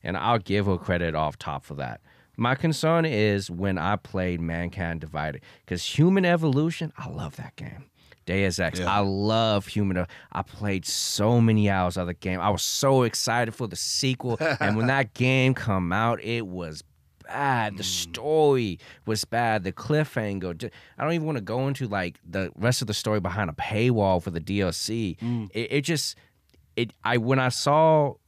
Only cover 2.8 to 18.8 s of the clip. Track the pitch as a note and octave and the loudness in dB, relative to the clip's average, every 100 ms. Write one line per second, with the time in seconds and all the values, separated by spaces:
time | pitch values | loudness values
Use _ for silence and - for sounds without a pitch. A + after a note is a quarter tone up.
2.8 | D#3+ E3 D#3+ A2+ G#2+ G2+ F#2+ F2 G2 F#2+ | 2 2 2 2 2 2 -2 -4 -2 0
3.8 | E2+ G#2 - F#2+ F2+ F2 E2 E2 E2+ F#2 | 0 -2 -2 -4 -2 -2 -2 -4 -4 -4
4.8 | E2+ D#2+ D2+ D2+ D2+ C#2+ - - - F2+ | -6 -6 -8 -6 -6 -8 -16 -20 -8 -6
5.8 | - - E3 G3 F3+ F3 D#3+ C3 D#3 D#3+ | -4 4 4 4 2 2 2 2 0 -4
6.8 | D#3 - C3+ - E2 - - - - - | -10 -10 -12 -8 -10 -10 -16 -14 -14 -14
7.8 | - _ _ - - F#2+ G2 E2+ E2 F2+ | -20 _ _ -16 -4 0 0 2 -2 0
8.8 | F2+ G2+ G2 G2 G#2+ A2 A2+ G#2 - G#2+ | 0 2 2 0 2 2 2 2 0 -2
9.8 | G2 F2+ F2 - - - G2 - G#2 F#2+ | 0 0 -4 -8 -10 -8 -8 -6 -4 -4
10.8 | - - - - G#2 A#2+ A2+ A2 G#2 F#2+ | -4 -4 -4 0 4 6 6 6 4 4
11.8 | F2+ F2+ F2 F2 F#2 F#2 F2+ F#2+ - - | 0 0 -6 -6 -4 -2 0 0 -2 0
12.8 | C#3 C3+ A#2+ - - A#2 A#2 - A#2 F2 | 4 4 2 0 0 0 -2 -4 -8 -6
13.8 | - - C3 B2 B2+ A2+ D#3 C#3 G2+ G#2+ | -4 -2 0 -2 -2 -2 -2 0 0 2
14.8 | A#2+ C#3 A#2+ - B2+ C3 C3 C3 A2 F#2+ | 2 2 0 0 2 4 4 2 0 0
15.8 | F2+ F#2+ A#2 A2 - A#2 G2+ F2+ E2 D#2 | 0 0 0 0 -4 -6 -6 -8 -8 -10
16.8 | - _ _ _ - B2+ C#3 B2+ G#2+ G2 | -18 _ _ _ -10 -2 0 2 0 -4
17.8 | G2+ - E2+ E2+ C3+ D#3 D3 C3+ A2 E2+ | -4 -4 -6 -6 0 4 6 4 0 -4